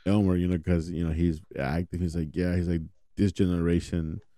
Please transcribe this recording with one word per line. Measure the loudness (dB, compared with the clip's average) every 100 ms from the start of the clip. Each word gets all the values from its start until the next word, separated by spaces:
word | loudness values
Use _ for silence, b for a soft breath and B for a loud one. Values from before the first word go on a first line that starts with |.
| 0
Elmer, | 2 4 2
you | 2
know, | 0
'cause, | 2 0 0
you | -4 -2
know, |
he's | 2 0 0 -8 -6
active. | -2 -2 -4 -4
He's | -2 -2
like, | -4 -2
"Yeah," | 0 0
he's | 0
like, | -2 -4 -16 _ 0
"This | 0
generation, | 2 0 2 2 2 0 -4 -4 -8 -14